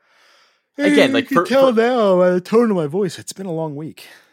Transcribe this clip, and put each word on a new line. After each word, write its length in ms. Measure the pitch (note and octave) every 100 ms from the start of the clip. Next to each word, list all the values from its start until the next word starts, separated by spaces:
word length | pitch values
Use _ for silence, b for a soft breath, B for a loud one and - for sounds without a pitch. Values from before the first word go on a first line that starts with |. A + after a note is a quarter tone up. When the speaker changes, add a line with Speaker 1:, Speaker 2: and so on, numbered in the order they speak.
| b b b b b b b -
Speaker 1:
Again, 320 | D4 D4 D3+
Speaker 2:
You 40 | -
Speaker 1:
like, 120 | -
Speaker 2:
can 80 | E3+
Speaker 1:
for, 100 | F3+
Speaker 2:
tell 280 | C4 C4+
Speaker 1:
for 60 | A3+
Speaker 2:
now 360 | A#3 B3+ G#3 F3+
by 120 | F3+
the 100 | F3+
tone 280 | F3+ A3 A#3+
of 60 | F#3+
my 120 | D3+
voice. 320 | F3 G3 -
It's 140 | -
been 120 | - F#3+
a 60 |
long 220 | D#3+ D#3+ C#3+
week. 320 | D3+ - - B B